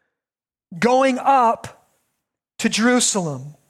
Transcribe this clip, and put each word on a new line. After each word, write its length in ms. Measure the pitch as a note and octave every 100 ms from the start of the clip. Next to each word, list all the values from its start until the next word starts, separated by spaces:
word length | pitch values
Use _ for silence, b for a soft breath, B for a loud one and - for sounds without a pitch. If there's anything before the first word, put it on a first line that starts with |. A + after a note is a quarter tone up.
| _ _ _ _ _ _ _ F3
going 400 | A3+ B3+ C4+ B3
up 680 | - C4+ A#3 A3 - - _ _ _ _ _ _ _ -
to 120 | A3
Jerusalem. 880 | F3+ A#3 B3 A#3+ G#3 E3+ C3+ C#3+ - _